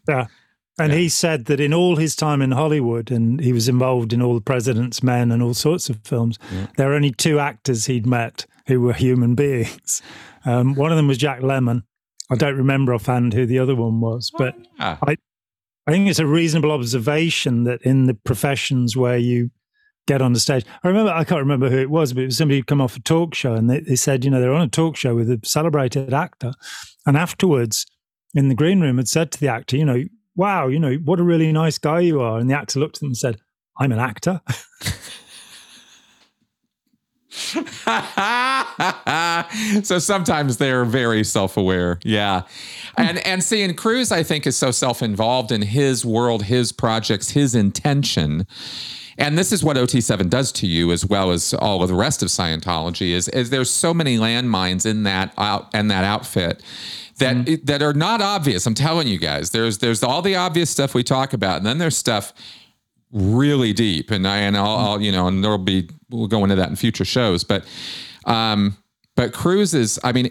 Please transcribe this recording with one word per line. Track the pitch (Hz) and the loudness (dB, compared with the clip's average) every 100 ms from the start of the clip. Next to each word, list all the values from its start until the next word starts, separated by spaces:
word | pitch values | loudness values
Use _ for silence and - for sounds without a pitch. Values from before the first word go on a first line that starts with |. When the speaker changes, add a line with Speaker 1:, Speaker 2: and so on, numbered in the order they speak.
| - | -2
Speaker 1:
Yeah. | 139 120 _ _ _ _ - | -2 -4 _ _ _ _ -2
And | 156 | 0
Speaker 2:
Yeah. | 151 | 2
Speaker 1:
he | 170 | 2
said | - 170 156 113 | 0 0 0 0
that | 139 | 0
in | 143 | 2
all | 160 180 156 | 2 4 2
his | 160 - | 0 0
time | 156 147 | 0 2
in | 131 | 2
Hollywood, | 127 156 151 120 117 107 | 2 2 2 0 -2 -2
and | 120 113 127 | 0 2 2
he | 120 | 2
was | 123 113 | 2 2
involved | 127 127 127 117 | 2 2 2 0
in | 120 | 0
All | 123 | 2
the | 120 | 0
President's | 104 127 117 117 123 - | 0 -2 0 0 -2 -2
Men | 127 123 120 | 0 2 2
and | 117 | 2
all | 120 | 0
sorts | 120 151 170 - | 0 0 0 -2
of | 110 - | -8 -4
films, | 123 117 113 - | -2 -2 -4 -8
Speaker 2:
Yeah. | 92 101 - | -8 -6 -2
Speaker 1:
there | 135 | 0
are | 147 | 2
only | 143 | 0
two | - 165 147 | 0 2 2
actors | 143 - - 117 123 | 0 -4 -2 -2 -2
he'd | 123 117 | -2 0
met | 123 117 - - _ - | 0 -2 -8 -18 _ -2
who | 127 | 2
were | 120 | 2
human | 113 131 127 120 120 | 2 2 2 2 2
beings. | 143 127 113 - - - - - - - - | 0 0 -4 -6 -8 -8 -8 -20 -20 -8 -2
Um, | 123 127 139 | 2 2 2
one | 151 | 2
of | 165 | 2
them | 143 | 2
was | 127 | 2
Jack | 143 127 | 0 0
Lemmon. | 131 135 123 120 - _ _ - - | 0 0 0 0 -4 _ _ -20 -4
I | 120 | 0
don't | 147 135 | 0 2
remember | 135 135 135 | 2 2 2
offhand | 120 - 123 120 | 0 0 0 2
who | 107 120 | 2 2
the | 127 | 2
other | 127 127 | 0 0
one | 113 113 | 0 0
was, | 113 117 117 | -2 -4 -6
Speaker 2:
Oh, | - | -2
Speaker 1:
but | 127 - - - | -4 -4 -16 -8
Speaker 2:
yeah. | 101 76 - | -6 -4 -4
Speaker 1:
I, | 156 _ _ _ _ _ _ - | -4 _ _ _ _ _ _ 0
I | |
think | 170 196 | 2 2
it's | 156 | 2
a | 156 | 2
reasonable | 160 170 160 151 | 2 2 2 2
observation | 151 120 123 113 151 165 - 143 120 120 | 0 -2 -2 0 0 0 0 0 0 0
that | 123 | 0
in | 131 135 131 | 2 4 4
the | |
professions | 117 - - 147 135 - 127 120 127 | 2 -2 -2 -2 -2 -2 0 0 0
where | 123 123 | 0 2
you | 120 123 120 - _ _ _ _ - | 0 0 -2 -6 _ _ _ _ -2
get | 139 | 2
on | 131 | 2
the | 120 | 2
stage, | - 135 - - | 2 0 -2 -4
I | 180 | 0
remember, | 196 214 | 2 2
I | 165 156 | 0 0
can't | 170 | 0
remember | 135 139 131 | 2 2 2
who | 131 | 2
it | 135 | 0
was, | 156 147 | 0 0
but | 123 | 0
it | 131 | -2
was | 123 | 0
somebody | 156 139 | 2 2
who'd | - | 2
come | 143 | 0
off | 127 - | 0 -2
a | |
talk | - 165 170 - | 0 0 0 -2
show, | 127 | -2
and | 113 117 | 2 2
they, | 131 | 0
they | 160 127 | 0 0
said, | - 135 | 2 0
you | 135 | 2
know, | 135 | 2
they're | 123 | 2
on | 147 | 2
a | 156 | 2
talk | - 165 147 | 2 0 0
show | 131 117 | -2 0
with | 113 | 0
a | 120 | -2
celebrated | - 147 160 151 131 139 135 | -2 -2 0 0 0 -2 -2
actor, | 135 180 - 123 135 - - - - - | -2 -4 -6 -10 -10 -14 -18 -18 -6 0
and | 143 | 2
afterwards | 175 - 190 139 117 - - _ _ _ _ | 0 0 2 2 0 -4 -8 _ _ _ _
in | 143 139 | 0 2
the | 127 | 2
green | 156 196 | 2 2
room | 156 127 | 2 2
had | 123 | 0
said | 160 160 | -2 -2
to | - | -2
the | 143 | -4
actor, | 113 - 131 | -4 -2 0
you | 156 | 2
know, | 123 143 - _ - | 0 -4 -10 _ -2
"Wow, | 196 190 131 | 0 0 0
you | 147 | 0
know, | 151 139 | 0 0
what | 151 180 | 0 2
a | |
really | 175 165 160 | 2 2 2
nice | 156 160 - | 2 0 0
guy | - 165 | 0 2
you | 175 147 | 2 2
are." | 120 113 | 0 0
And | 123 | 0
the | 143 | 0
actor | - 135 | -2 -4
looked | 151 - | -4 -4
at | |
them | 147 | -8
and | 120 | -4
said, | 127 107 _ _ _ - | -4 -4 _ _ _ -4
"I'm | 139 | -2
an | 113 | 0
actor." | 127 107 - 185 - | -2 -4 -4 -4 -4
<laughs> | - - - - - - - - - - - - - - - _ _ _ _ _ _ _ _ _ _ _ _ _ - - - - - - | -8 -10 -10 -8 -8 -12 -20 -20 -20 -20 -20 -20 -20 -20 -20 _ _ _ _ _ _ _ _ _ _ _ _ _ -12 -8 -6 -8 -8 -4
Speaker 2:
<laughs> | 226 - - 202 240 254 269 - - 180 - - 156 170 170 170 220 214 208 | -2 -4 -4 -2 0 0 -2 -4 -4 -4 -2 -2 -2 0 -2 -4 -6 -2 0
So | 202 180 | 0 0
sometimes | 151 196 170 160 143 120 | 0 0 0 0 0 0
they're | 139 127 120 | 0 2 2
very | 131 117 110 | 2 2 2
self-aware. | 107 110 95 - 92 92 87 87 | 0 0 0 0 0 2 0 -2
Yeah. | - 107 101 92 - - - - - - | -2 0 0 -2 -4 -12 -18 -16 -8 -2
And, | 220 175 - | 0 0 -2
and | 185 | -2
see, | - 220 | 0 0
and | 196 160 | 0 -2
Cruise, | 226 247 240 | 0 0 0
I | 185 | 0
think, | 156 151 139 | 0 -2 -2
is | - | 0
so | 135 | 0
self-involved | 117 131 110 117 101 113 127 110 | 0 -2 -2 -2 0 0 0 0
in | 113 | 0
his | 104 123 139 123 120 | 0 2 2 0 0
world, | 110 120 113 | 0 2 0
his | 104 127 117 | 0 0 0
projects, | - 117 110 - 104 - | 0 0 0 0 -2 0
his | 143 143 120 | 2 2 4
intention. | 101 - 151 143 123 - 76 78 101 - - - - - - - | 2 0 0 0 0 0 0 -2 -4 -10 -16 -14 -14 -16 -12 -4
And | 147 156 | 0 2
this | 190 | 2
is | 175 | 2
what | 143 135 | 2 2
O | 123 | 2
T | 127 | 2
seven | 113 104 90 | 2 0 2
does | 120 135 | 0 0
to | - 98 | -2 0
you, | 82 85 | 2 2
as | 87 92 | 2 0
well | 101 92 | 0 2
as | 85 - | 0 -2
all | - 107 95 | -2 0 0
of | 90 | 0
the | 92 | 2
rest | 127 - | 0 -2
of | 95 | -2
Scientology, | - 87 80 87 82 82 82 92 | -2 -2 -2 -2 -4 -4 -4 -2
is, | 87 82 | -2 -2
is | 131 120 | -2 -2
there's | 135 123 | -2 0
so | - 170 | 0 0
many | 170 151 117 | 2 2 2
landmines | 110 117 123 101 92 90 110 | 2 0 0 0 0 0 0
in | 107 | 0
that | 104 95 95 - | 0 0 -2 -2
out-, | 104 101 - 107 | -2 -2 -4 -2
in | 107 | 0
that | 95 | 2
outfit | 95 104 - - 85 - - - - - - - | 0 -2 -4 -2 -2 -4 -10 -16 -14 -16 -10 -2
that, | 131 123 | 0 0
Speaker 1:
Mm-hmm. | 123 160 139 | 0 -2 0
Speaker 2:
that | 143 | 0
are | 147 | 0
not | 147 175 226 | 0 0 0
obvious. | 101 202 147 92 - | 0 -2 0 0 0
I'm | |
telling | 113 147 165 139 | 0 0 0 0
you | 92 | -2
guys, | 80 73 85 | -2 -4 -4
there's, | 113 113 104 | -2 -2 0
there's | 120 110 | 0 0
all | 127 147 | 0 0
the | 185 185 | 0 0
obvious | 180 165 165 | 0 0 -2
stuff | - 139 123 | 0 -2 0
we | |
talk | 123 131 135 | 0 0 -2
about, | 120 95 85 | -2 -2 -2
and | 101 | -2
then | 139 | 0
there's | 165 143 | 0 -2
stuff | - 107 - - - - - _ _ _ _ | 0 -2 -4 -12 -20 -20 -20 _ _ _ _
really | 107 95 117 143 143 117 | -2 0 2 2 2 2
deep, | 101 113 78 - | 2 0 0 -2
and | 104 95 | -2 0
I, | 101 | 0
and | 101 101 | 0 2
I'll, | 101 107 | 2 0
I'll, | 104 104 | 0 0
you | 104 | 0
know, | 92 90 | 2 2
and | 95 | 2
there'll | 104 104 | 2 0
be, | 92 95 87 - - | 0 -2 -2 -10 -10
we'll | 117 107 | -6 -2
go | 110 | 0
into | 98 98 | 2 2
that | 90 | 0
in | - | 0
future | 117 - 92 | -2 -2 -2
shows, | 131 117 85 | 0 2 0
but, | - 98 - - - - - - - | 0 -4 -4 -14 -14 -14 -16 -8 -2
um, | 113 113 104 101 95 _ _ _ - | 0 0 2 0 -2 _ _ _ -2
but | 120 | -2
Cruise | - - 190 196 | 0 2 2 2
is, | 156 110 - 123 | 2 0 0 -2
I | |
mean, | 123 123 | 0 0